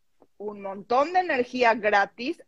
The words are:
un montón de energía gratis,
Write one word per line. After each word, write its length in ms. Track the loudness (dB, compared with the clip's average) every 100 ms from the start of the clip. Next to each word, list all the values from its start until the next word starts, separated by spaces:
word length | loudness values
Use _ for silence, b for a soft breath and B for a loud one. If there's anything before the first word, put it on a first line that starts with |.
| _ _ _ -14
un 220 | -12 -10
montón 520 | -10 -10 0 0 2
de 80 | 0
energía 540 | 0 0 -2 2 2
gratis, 680 | 2 2 2 2 -4 -8 -8